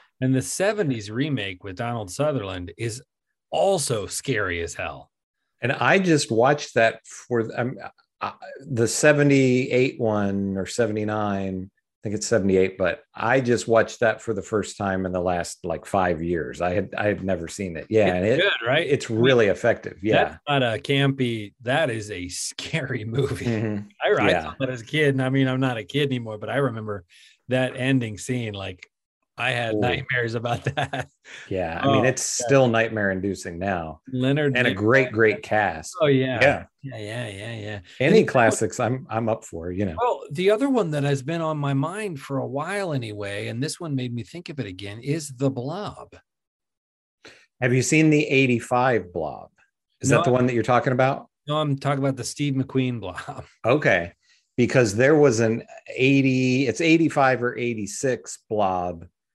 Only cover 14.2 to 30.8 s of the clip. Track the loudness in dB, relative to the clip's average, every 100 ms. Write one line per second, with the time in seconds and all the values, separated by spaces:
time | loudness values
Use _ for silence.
14.2 | -4 -6 -2 -4 -4 -4 -2 -2 -2 -2
15.2 | -2 -2 -4 -8 -8 -8 -2 0 2 0
16.2 | -2 -2 -4 -4 -2 -2 -2 -2 -2 0
17.2 | -2 -4 -4 -8 -8 -8 0 2 4 4
18.2 | 2 2 2 0 0 0 2 0 0 2
19.2 | 4 6 4 2 0 0 -4 -6 2 2
20.2 | 2 -4 -2 0 0 -2 -2 2 2 0
21.2 | -2 -4 -8 -10 -2 0 0 -4 -8 -10
22.2 | -10 -8 -10 -10 -8 -6 -6 -6 -4 -2
23.2 | -2 -2 -2 -2 -2 -4 -8 -4 0 2
24.2 | 2 0 -2 -6 -6 -6 -4 0 2 2
25.2 | 0 2 2 0 -2 -2 -4 -2 -2 -2
26.2 | -6 -10 -4 -2 -2 -4 -8 -10 -12 -20
27.2 | -20 _ -4 -2 -2 -2 0 2 0 -6
28.2 | -6 -4 -6 -6 -10 -12 -18 _ _ _
29.2 | _ -6 -4 -2 -2 -2 -2 -2 -4 -4
30.2 | -2 -4 -4 -4 -4 -4